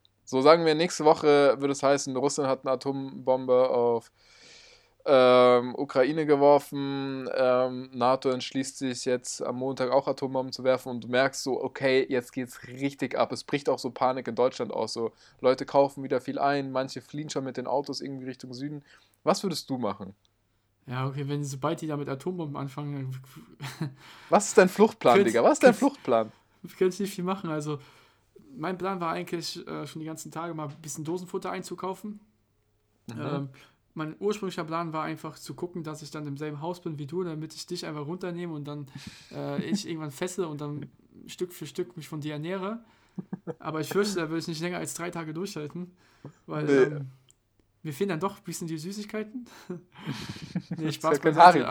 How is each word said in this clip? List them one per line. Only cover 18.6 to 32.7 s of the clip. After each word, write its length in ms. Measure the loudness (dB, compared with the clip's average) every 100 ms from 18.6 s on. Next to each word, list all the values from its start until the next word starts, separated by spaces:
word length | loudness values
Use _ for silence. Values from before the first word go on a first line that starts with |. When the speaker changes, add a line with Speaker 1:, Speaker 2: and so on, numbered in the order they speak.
| -10 -10 -16 -20 _ _
Speaker 1:
Was 180 | 0 0
würdest 280 | 0 -6 -6
du 80 | -4
machen? 360 | -4 -4 -10 -18 _ _ _ _ _ _ -10
Speaker 2:
Ja, 220 | -6 -4
okay, 200 | -4 -4
wenn, 160 | -4
sobald 380 | -6 -4 -4 -4
die 60 | -4
da 100 | -6
mit 120 | -6
Atombomben 480 | -6 -6 -6 -8 -8
anfangen, 540 | -8 -8 -8 -8 -8 -10 -14 -20 -20 -16 -12 -8
dann 160 | -10 -10 -20
<laughs> 240 | -20 2
Speaker 1:
Was 180 | 2 4
ist 100 | 6
dein 120 | 6
Fluchtplan, 460 | 8 2 4 6 6
Speaker 2:
Könnt-, 120 | 6
Speaker 1:
Digga? 160 | 6
Was 100 | 4
ist 100 | 8
dein 60 | 6
Speaker 2:
könnt-, 60 | 6
Speaker 1:
Fluchtplan? 540 | 2 0 0 2 2 -6 _ _ -10 0
Speaker 2:
könnte 160 | 0 0
ich 40 |
nicht 160 | -6 -4
viel 80 |
machen. 260 | -4 -4 -4
Also, 300 | -4 -4 -8 -10 -20 _ _ _ -20 -20 -8
mein 200 | -6 -4
Plan 220 | -4 -4
war 120 | -4
eigentlich, 520 | -4 -4 -6 -6 -10 -10
äh, 220 | -10 -10
schon 140 | -10
die 40 | -10
ganzen 240 | -10 -10
Tage 240 | -8 -8
mal 140 | -6 -8
ein 80 | -10
bisschen 240 | -12 -10 -6
Dosenfutter 460 | -8 -6 -8 -6
einzukaufen. 680 | -8 -10 -8 -8 -8 -10 -14 _ _ _ _ _